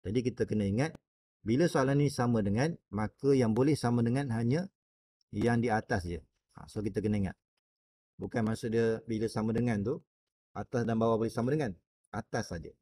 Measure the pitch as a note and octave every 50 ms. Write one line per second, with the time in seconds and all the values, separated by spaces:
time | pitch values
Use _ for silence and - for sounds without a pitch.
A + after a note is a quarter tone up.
0 | _ G2+ G#2+ C3 A2+ B2 A2 - A2+ - A2 G#2+ G2+ G2 G2 A#2 C#3 D#3+ - -
1 | _ _ _ _ _ _ _ _ _ G2 A2+ C3+ F3 D#3+ - D3+ C3 C3+ C#3 C#3+
2 | D3 C#3 - - D#3+ B2+ A#2+ A2 G2+ G2+ G2+ A2+ C#3 E3+ E3 - _ _ G2 G2+
3 | G#2+ G2+ _ _ - C#3 C#3 C3 B2 A2 A2 A#2+ C3 D3+ D3 - - C3 A#2+ A#2+
4 | A#2 A#2 A#2+ C3+ C#3+ C3+ A2+ A2+ A#2 A#2 C3 E3 F#3+ G3 _ _ _ _ _ _
5 | _ _ _ _ _ _ - G2+ G#2+ A#2+ A#2+ A#2 A#2 A#2+ G#2+ A2 - - B2+ G2+
6 | E2+ E2+ E2+ D#2+ - _ _ _ _ _ _ - - - - A2 G2+ G#2+ G2 G#2+
7 | F#2+ G#2+ G#2 G#2 G2 F2+ - _ _ _ _ _ _ _ _ _ _ _ _ _
8 | _ _ _ - - G2 - B2 A2 G#2+ A2+ - - A#2 A2 A#2 A2+ A2+ A2+ A2
9 | - - A2+ G#2+ A2+ G#2+ - A2+ G#2+ A2 A2 A#2 A#2+ B2 A2+ G2+ G2+ A2+ D3 -
10 | - _ _ _ _ _ _ _ _ _ _ G2+ G#2 _ - A#2+ A#2 A2 A2+ A2+
11 | A#2 A#2 A2+ G#2+ A2+ A2+ - B2 A#2 B2+ D3 D#3 D3 A2 F2 - _ _ _ _
12 | _ _ - G#2 - _ - - G#2+ - F#2 E2+ - F2 - _